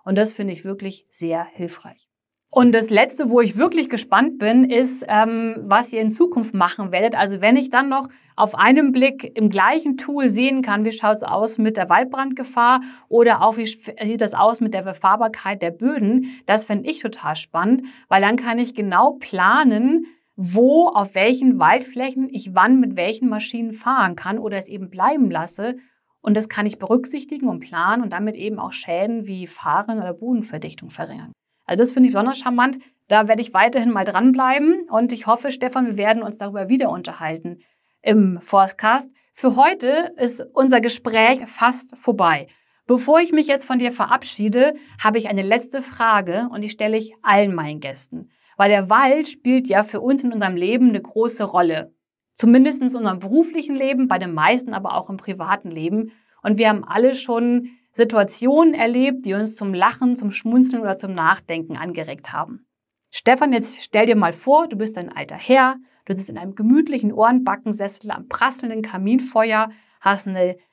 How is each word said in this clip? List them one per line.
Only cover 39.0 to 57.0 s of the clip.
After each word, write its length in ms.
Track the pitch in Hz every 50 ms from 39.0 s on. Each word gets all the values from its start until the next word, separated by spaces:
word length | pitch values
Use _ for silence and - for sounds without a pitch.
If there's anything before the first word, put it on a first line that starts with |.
| 262 - _ _ _ _
Für 240 | _ - - 262 254
heute 560 | 254 277 330 381 - 247 254 285 320 349 339 -
ist 300 | - 254 240 240 - - -
unser 280 | - - 269 262 254 233
Gespräch 600 | 220 240 233 - - 240 220 220 220 233 262 262 254
fast 500 | - - - 233 247 247 247 - - -
vorbei. 500 | - - - 214 202 185 170 160 143 139 - _ _ _ _ _ _ _
Bevor 340 | - 247 247 247 269 302 330
ich 120 | 349 349
mich 160 | 302 311 294 302
jetzt 160 | 277 269 269
von 160 | - 262 247
dir 100 | 247 240
verabschiede, 840 | 240 - 196 - - - - - - - 208 214 202 240 262 302 302 - - - - -
habe 160 | - 214 214 226
ich 100 | 214 202
eine 140 | 208 196
letzte 400 | 190 196 220 247 247 - - 269
Frage 640 | 262 - - - 233 226 214 202 185 175 170 208 240 247
und 80 | 240 220
die 60 | 208 214
stelle 300 | - - 214 214 220 220
ich 160 | 220 220 - _
allen 320 | - 214 202 202 208 196 185
meinen 260 | 165 151 151 151 151
Gästen. 500 | 147 139 139 - - - - 160 - - _ _ _ _ _
Weil 140 | - 196 202
der 180 | 208 196 190 185
Wald 400 | 214 233 269 262 277 311 302 -
spielt 400 | - - - 247 254 262 254 -
ja 140 | 190 196
für 180 | 214 214 - 208
uns 220 | 233 247 277 262
in 100 | 247 240
unserem 240 | 226 214 208 185 185
Leben 340 | 175 180 196 233 254 254 247
eine 120 | 208 -
große 420 | - - - 220 226 233 - - 214
Rolle. 480 | - - 180 175 165 160 156 151 - _ _ _ _ _ _ _ _
Zumindest 480 | _ - - 233 233 254 262 302 - 262
in 60 | 262
unserem 320 | 247 254 240 220 202 185 180
beruflichen 560 | 190 196 233 311 330 330 - 330 294 294 277
Leben, 320 | 269 269 262 277 254 262
bei 120 | 254 190 180
den 140 | 185 180 165
meisten 380 | 156 151 185 247 247 247 240
aber 220 | 208 190 196 - -
auch 160 | - - -
im 60 | 190
privaten 540 | 196 - - 185 190 160 190 196 196 - 180
Leben. 420 | 165 160 160 170 196 220 220 220 - _ _ _ _ _
Und 160 | - 202 214 202
wir 100 | 226 214
haben 160 | 214 202 202
alle 300 | - - 208